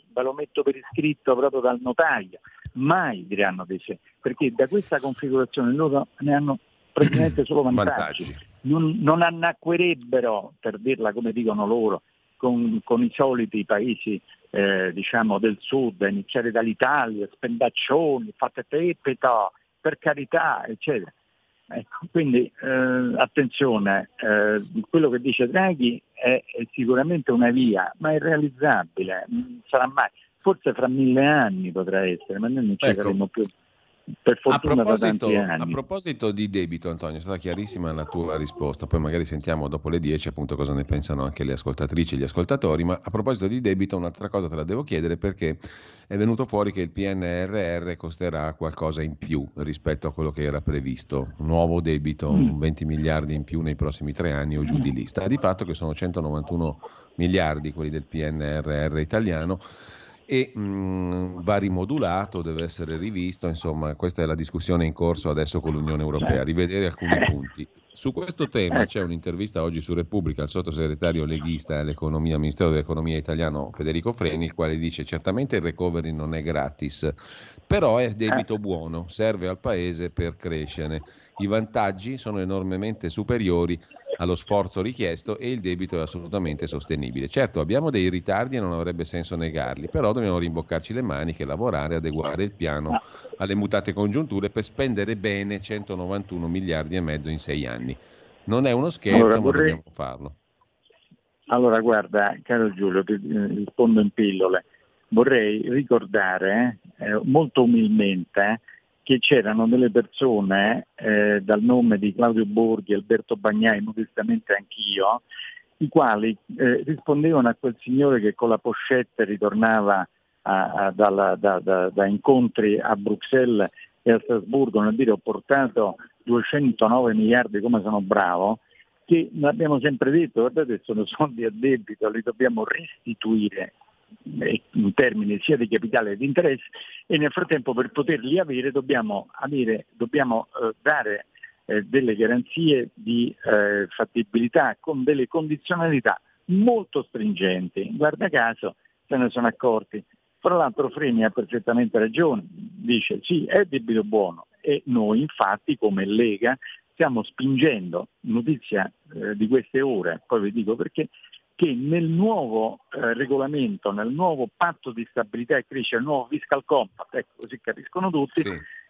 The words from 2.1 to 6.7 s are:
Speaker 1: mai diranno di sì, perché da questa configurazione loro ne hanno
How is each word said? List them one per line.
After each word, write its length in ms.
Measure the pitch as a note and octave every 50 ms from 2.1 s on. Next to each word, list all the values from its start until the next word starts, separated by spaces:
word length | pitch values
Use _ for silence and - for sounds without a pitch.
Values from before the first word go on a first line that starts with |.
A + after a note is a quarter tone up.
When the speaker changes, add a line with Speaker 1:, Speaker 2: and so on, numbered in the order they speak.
| C3+ A2+ F#2+ F#2 - - _ - - - - - -
Speaker 1:
mai 520 | B2 C3 D3 E3+ F#3 F3 C#3 A2 F#2 F2
diranno 380 | F2+ G2+ G2 G2+ F#2+ F#2 F#2 F2+
di 140 | F2 F#2+ F2+
sì, 180 | - - G2 - _ _ _ _
perché 320 | - C3 B2 - D3+ B2+
da 140 | A#2 A#2+ C3
questa 320 | C3 F3 G#3 - - D#3+ C#3
configurazione 720 | C3 C#3 C3 - - C3+ C3 C3 B2+ - - D3 B2 A#2+
loro 360 | B2+ D3 D#3+ D3+ C#3 C#3 C#3 - _ -
ne 160 | C#3+ C#3+ C#3+
hanno 240 | C#3+ D3 C#3+ C3 - - _